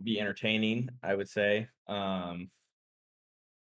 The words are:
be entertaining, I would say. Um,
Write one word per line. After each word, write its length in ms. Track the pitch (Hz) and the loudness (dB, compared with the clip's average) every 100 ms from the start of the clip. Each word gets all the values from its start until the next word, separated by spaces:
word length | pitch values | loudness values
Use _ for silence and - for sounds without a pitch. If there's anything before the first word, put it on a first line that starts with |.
be 160 | 101 104 | -2 0
entertaining, 720 | 104 95 110 110 110 117 127 - | -2 0 0 2 2 0 -4 -4
I 140 | 95 98 | -2 0
would 120 | 98 | 0
say. 380 | - 101 104 117 _ - | 2 4 4 0 _ -8
Um, 640 | 101 98 92 87 87 92 _ _ _ _ _ _ _ _ _ _ _ _ | -4 -2 -2 -2 -6 -10 _ _ _ _ _ _ _ _ _ _ _ _